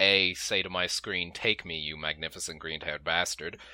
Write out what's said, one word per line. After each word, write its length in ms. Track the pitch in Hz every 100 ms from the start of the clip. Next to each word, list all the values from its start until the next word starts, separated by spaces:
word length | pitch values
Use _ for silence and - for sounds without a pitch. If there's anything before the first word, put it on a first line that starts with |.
A, 340 | 98 98 92
say 260 | 90 - 101
to 60 | 92
my 200 | 90 90
screen, 420 | - 110 92 85
"Take 320 | - - -
me, 140 | 87 80
you 180 | 76 76
magnificent 640 | 78 76 80 90 87 78
green-haired 440 | 82 80 78 76
bastard." 520 | 76 85 90 - 78 - -